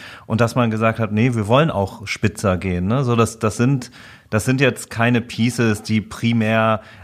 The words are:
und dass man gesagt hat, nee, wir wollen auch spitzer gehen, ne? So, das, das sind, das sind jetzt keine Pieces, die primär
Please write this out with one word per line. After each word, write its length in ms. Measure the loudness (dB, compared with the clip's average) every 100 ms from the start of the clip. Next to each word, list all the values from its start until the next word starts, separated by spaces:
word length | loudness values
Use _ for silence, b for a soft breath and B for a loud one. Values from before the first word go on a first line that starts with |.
| B B -4
und 160 | 0
dass 140 | 2 2
man 160 | 0
gesagt 260 | 0 0 0
hat, 140 | -2
nee, 240 | 2 2 0
wir 120 | 2
wollen 220 | 2 2
auch 380 | 0 -4 -6 -10
spitzer 500 | -4 -4 0 0 0
gehen, 300 | -2 -2 0
ne? 160 | 0
So, 120 | 0 2
das, 220 | 0 0
das 200 | -4 0
sind, 340 | 2 0 -4 B B B B
das 140 | -2 0
sind 140 | 2
jetzt 300 | 2 0 -6
keine 320 | -2 0 0
Pieces, 640 | -2 -2 -2 2 0 0
die 180 | -2 -2
primär 800 | -2 -4 0 0 2 2 2 0 B B